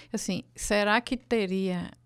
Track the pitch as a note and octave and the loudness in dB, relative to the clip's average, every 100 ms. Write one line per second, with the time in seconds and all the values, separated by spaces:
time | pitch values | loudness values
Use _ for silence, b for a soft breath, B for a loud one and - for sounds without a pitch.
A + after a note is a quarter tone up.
0 | B G#3+ - F3 - - - G#3 G#3 A3 | B -6 -4 -4 -6 -10 0 2 4 2
1 | - B3+ - A#3 F#3+ F#3+ F#3+ F3+ F3 - | 0 -6 0 0 0 0 0 -2 -6 -12